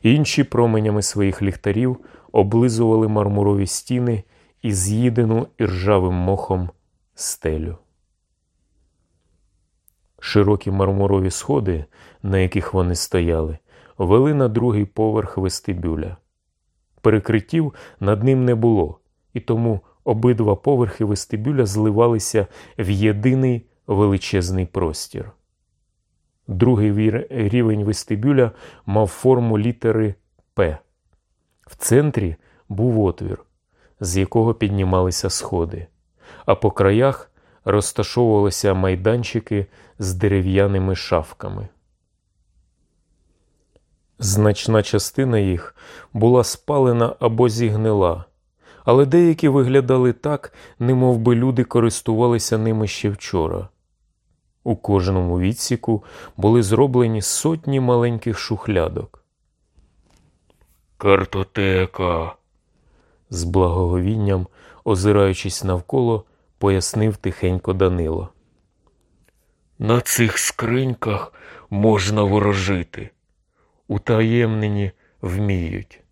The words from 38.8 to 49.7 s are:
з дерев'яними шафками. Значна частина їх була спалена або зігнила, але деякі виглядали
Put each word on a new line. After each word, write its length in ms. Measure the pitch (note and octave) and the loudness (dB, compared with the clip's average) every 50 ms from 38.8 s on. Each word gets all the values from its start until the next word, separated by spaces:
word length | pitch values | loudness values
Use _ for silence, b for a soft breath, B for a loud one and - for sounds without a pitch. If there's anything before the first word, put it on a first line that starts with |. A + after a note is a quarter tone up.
| F#2+ F#2+ F#2 F2 F#2 A2 A2+ B2 A#2 - - A2+ - - G#2+ G2+ F#2+ b b b b b b _ | 2 0 0 0 0 0 0 0 -4 -4 -6 -6 -4 -2 -4 -4 -4 b b b b b b _
з 140 | G#2+ F#2 F#2 | -6 -6 -4
дерев'яними 840 | F2+ G2 G2+ G2 G2 F#2 G2 F#2+ G2 G2 G2+ G2 G2 F#2+ F#2+ F#2+ | 0 0 0 2 2 0 2 2 2 2 2 2 0 -2 -2 -4
шафками. 720 | - - - F#2 E2 E2 - - _ - G2 G2 G2 G2+ F#2+ _ _ _ _ _ _ _ _ _ _ _ _ _ _ _ _ _ _ _ _ _ _ _ _ _ _ _ _ _ _ _ _ _ _ _ _ _ _ _ _ _ _ _ _ _ _ _ _ _ _ | -4 -4 -2 -2 -2 -2 -4 -14 _ -12 -12 -10 -10 -12 -14 _ _ _ _ _ _ _ _ _ _ _ _ _ _ _ _ _ _ _ _ _ _ _ _ _ _ _ _ _ _ _ _ _ _ _ _ _ _ _ _ _ _ _ _ _ _ _ _ _ _
Значна 640 | A#2+ G2 G2 G#2 G#2+ G#2+ G2+ - - - A2+ G#2+ G2+ | -4 -2 0 2 2 2 2 0 -2 0 2 2 2
частина 560 | - - G#2 - - - - C3+ C3 A#2 G#2+ | 2 -2 -2 -4 -4 -4 -4 -2 0 0 0
їх 360 | G2+ F#2+ F#2 E2+ - - B B B B B B B B B | 0 0 -2 -4 -6 -12 B B B B B B B B B
була 300 | G#2 A2 A#2+ B2 B2+ A2+ | 0 2 4 4 4 2
спалена 720 | - - - _ - D3 C#3+ C3+ B2+ A#2+ A#2 A#2 A#2 - _ | 0 -4 -12 _ -4 0 2 2 2 2 2 0 -2 -2 _
або 300 | - A#2 A2+ A2+ B2+ B2 | -2 -2 2 2 2 2
зігнила, 760 | A2 A2+ A#2+ A2+ G#2+ G#2+ A2 A2 G#2+ G2+ F#2+ F2 E2 E2 E2 _ _ _ _ _ _ b b b b b b | 2 0 -2 0 0 0 0 0 2 2 2 0 0 -4 -10 _ _ _ _ _ _ b b b b b b
але 200 | - A#2+ C3+ C#3+ | 2 4 4 4
деякі 420 | C3+ C3+ E3+ F3 E3+ D#3+ E3 - | 4 4 4 4 4 2 2 2
виглядали 680 | D3+ C3+ C#3+ C3 B2 | 2 4 4 2 4